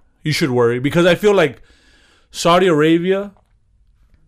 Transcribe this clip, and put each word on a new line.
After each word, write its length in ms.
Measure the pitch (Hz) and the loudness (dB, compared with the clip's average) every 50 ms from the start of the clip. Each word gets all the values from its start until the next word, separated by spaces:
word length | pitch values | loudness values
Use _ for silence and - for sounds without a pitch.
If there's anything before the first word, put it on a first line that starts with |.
| _ _ _ _ _ | _ _ _ _ _
You 80 | 156 | -6
should 200 | 147 - 180 139 | -4 -4 -2 -2
worry 280 | 123 123 120 117 120 127 | 0 0 0 0 0 -2
because 260 | 127 143 - 170 175 | -4 -2 0 0 2
I 100 | 180 175 | 2 0
feel 180 | 170 202 208 202 | 2 0 0 2
like 280 | 190 165 139 113 - - _ _ _ _ _ _ _ _ _ _ _ _ _ | 2 0 0 -4 -10 -20 _ _ _ _ _ _ _ _ _ _ _ _ _
Saudi 380 | - - - 170 170 180 190 185 | -14 -4 -2 0 2 2 2 2
Arabia 640 | 160 147 151 160 165 175 170 185 190 196 202 208 - _ _ _ _ _ _ _ _ _ _ _ _ _ _ _ _ _ _ | 2 2 2 2 2 0 0 -2 -4 -4 -6 -10 -16 _ _ _ _ _ _ _ _ _ _ _ _ _ _ _ _ _ _